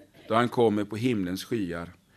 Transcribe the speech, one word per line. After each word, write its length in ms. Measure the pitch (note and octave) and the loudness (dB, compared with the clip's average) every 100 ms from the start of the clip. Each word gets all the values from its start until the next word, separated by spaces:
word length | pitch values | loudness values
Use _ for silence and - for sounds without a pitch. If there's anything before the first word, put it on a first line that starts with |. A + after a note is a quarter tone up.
| - - - | -20 -18 -2
då 80 | A2+ | 0
han 140 | A#2+ | 2
kommer 340 | B2 A#2 G#2 | 4 4 4
på 140 | G2+ G#2+ | -2 -2
himlens 460 | B2+ A2 F2 F#2 | -2 0 -2 -6
skyar 500 | - A#2 F2+ E2+ E2+ - _ | -4 -4 -4 -6 -10 -16 _